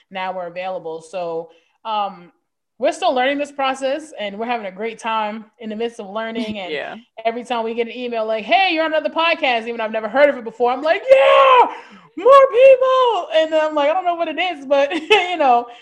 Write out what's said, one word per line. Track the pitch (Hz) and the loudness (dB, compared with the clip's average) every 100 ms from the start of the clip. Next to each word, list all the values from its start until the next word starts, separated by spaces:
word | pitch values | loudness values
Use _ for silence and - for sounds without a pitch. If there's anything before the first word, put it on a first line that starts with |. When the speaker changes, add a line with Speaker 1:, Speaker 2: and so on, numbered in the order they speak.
| _ | _
Speaker 1:
now | 190 185 | -10 -8
we're | 185 175 | -8 -10
available. | 170 185 185 165 165 | -10 -10 -8 -10 -12
So, | 160 190 170 165 170 _ _ _ 226 | -12 -10 -8 -8 -10 _ _ _ -8
um, | 214 196 180 175 _ _ _ _ _ | -6 -6 -8 -20 _ _ _ _ _
we're | 269 | -4
still | 330 370 | -2 -2
learning | 254 254 285 | 0 0 -2
this | 285 | -6
process, | - 269 262 269 302 - - | -4 -4 -2 -4 -6 -8 -10
and | 208 196 | -10 -8
we're | 233 | -6
having | 240 202 | -6 -6
a | |
great | 185 226 214 | -10 -10 -8
time | 233 220 214 220 214 _ | -6 -4 -4 -8 -16 _
in | 220 | -12
the | 214 | -8
midst | 233 233 | -8 -8
of | 202 | -12
learning. | 208 226 226 214 214 | -10 -8 -8 -8 -8
And | 180 | -8
Speaker 2:
<laughs> | 147 | -8
Yeah. | - 220 - - 226 | -10 -12 -18 -8 -6
Speaker 1:
every | 233 226 | -4 -6
time | 240 | -6
we | 226 233 | -4 -4
get | 233 | -6
an | 226 | -6
email | 247 226 220 | -8 -4 -4
like, | 220 208 | -4 0
"Hey, | 349 381 320 | 2 2 0
you're | 320 | 0
on | |
another | 311 302 | 0 0
podcast," | 320 330 330 285 233 226 | 0 0 0 0 -2 -4
even | 233 | -6
I've | 220 | -6
never | 220 214 | -6 -2
heard | 240 285 | 2 2
of | 247 | 2
it | |
before, | 220 - 240 | -8 -2 -2
I'm | 262 | 0
like, | 302 392 508 | 0 -2 4
"Yeah, | 539 539 539 539 508 392 - - - _ - | 6 6 6 8 6 4 0 -16 -20 _ 0
more | 427 554 539 | 6 8 8
people." | 453 539 508 523 523 494 403 339 320 | 8 8 8 4 2 2 0 0 0
And | 320 | 0
then | 311 311 | 0 0
I'm | 302 | 0
like, | 285 | 0
"I | |
don't | 349 359 | 0 -2
know | 339 | -2
what | 339 | -4
it | 311 | -4
is," | 359 302 269 | -6 -6 -2
but, | 277 277 | 0 0
<laughs> | 330 | -2
you | 320 415 359 349 | 2 2 2 0
know, | 277 240 240 - | 2 2 0 -10